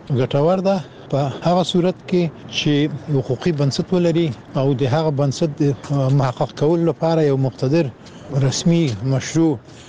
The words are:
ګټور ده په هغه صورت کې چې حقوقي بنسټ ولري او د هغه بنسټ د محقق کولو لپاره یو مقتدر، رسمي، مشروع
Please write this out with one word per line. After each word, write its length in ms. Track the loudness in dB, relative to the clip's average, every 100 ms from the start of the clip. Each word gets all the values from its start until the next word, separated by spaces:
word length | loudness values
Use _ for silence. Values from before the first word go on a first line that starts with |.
| -4
ګټور 540 | -2 0 2 2 2 0
ده 100 | -2 -4 -16 -6
په 80 | -2 -2 -2 0
هغه 160 | 0 2
صورت 320 | 0 0 -2 -2
کې 120 | 0 0 -4 -10 -4
چې 140 | 0 2 0 -4 -2
حقوقي 380 | -2 0 -2 -2 0
بنسټ 340 | 0 0 0 0
ولري 300 | 2 2 0 -4 -6 0
او 40 | 0 2
د 100 | 0 2
هغه 180 | 0 0
بنسټ 280 | 0 0 -4 0
د 500 | 0 0 -4 -2 2 2
محقق 340 | 2 -2 -6 0
کولو 300 | 0 2 0
لپاره 360 | 0 0 2 2
یو 100 | 2 0
مقتدر، 440 | -2 0 2 0 -6 -20 -20 -6 0
رسمي، 400 | 0 0 2 2 2 -2 -2
مشروع 420 | -2 -2 2 2 0 -8 -20